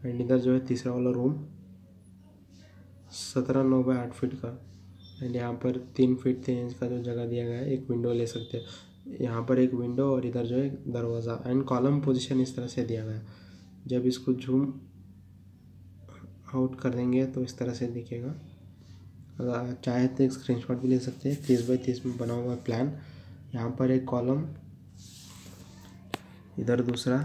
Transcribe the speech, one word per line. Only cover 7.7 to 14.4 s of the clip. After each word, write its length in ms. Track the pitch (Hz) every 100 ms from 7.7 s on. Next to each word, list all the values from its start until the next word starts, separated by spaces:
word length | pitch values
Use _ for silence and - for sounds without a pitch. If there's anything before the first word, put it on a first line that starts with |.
एक 160 | 131 -
विंडो 240 | 120 120
ले 140 | 117 113
सकते 300 | 117 110 117
हैं। 600 | - - - - - -
यहाँ 220 | 127 117
पर 160 | 123 131
एक 140 | 127
विंडो 360 | 123 120 123 139 131
और 100 | 123
इधर 200 | 123 117
जो 120 | 123
है 120 | 139
दरवाज़ा 760 | - - 120 117 117 117 117
and 200 | 120 127
कॉलम 380 | 135 123 131 147
पोजीशन 400 | 143 127 - 131
इस 140 | 131 -
तरह 120 | 123
से 160 | -
दिया 220 | 113 113 110
गया 100 | 110
है। 100 | - - - - - - -
जब 180 | 123 127
इसको 280 | 123 -
जूम 400 | 127